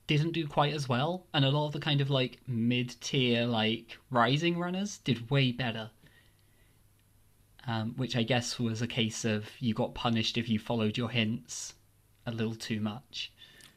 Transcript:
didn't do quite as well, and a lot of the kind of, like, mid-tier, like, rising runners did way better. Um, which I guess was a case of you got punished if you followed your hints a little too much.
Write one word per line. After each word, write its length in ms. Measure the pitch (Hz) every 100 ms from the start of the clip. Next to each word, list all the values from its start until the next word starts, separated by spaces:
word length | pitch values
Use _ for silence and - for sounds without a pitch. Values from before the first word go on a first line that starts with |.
| -
didn't 280 | 151 165
do 120 | 170 147
quite 280 | - 147
as 160 | 156 131
well, 360 | 123 156 180 -
and 120 | 156 135
a 40 |
lot 160 | 147 151
of 40 |
the 80 | 147
kind 220 | 156 143
of, 80 | 139
like, 280 | 135 127 - -
mid-tier, 1000 | 117 117 123 123 - - 143 127 117 120
like, 520 | 113 110 113 - - -
rising 480 | 123 117 143 170 170
runners 380 | 175 185 202 -
did 320 | - 113 117
way 180 | 139 131
better. 360 | 120 123 113 107 - - - _ _ _ _ _ _ _ _ _ _ _ _ _ - -
Um, 280 | 113 110 123
which 220 | 123 120
I 60 |
guess 360 | 113 123 - -
was 220 | 117 113
a 60 | 117
case 360 | - 110 -
of 220 | 117 107 110 -
you 140 | 123
got 220 | 107 113 -
punished 420 | 120 113 107 120
if 120 | 117
you 100 | 107
followed 380 | - 117 107 107
your 120 | 117
hints 640 | 123 107 127 - - - - _ _ _ _ -
a 60 |
little 220 | 113 113 110
too 260 | - 110
much. 500 | 107 110 - - - - - - -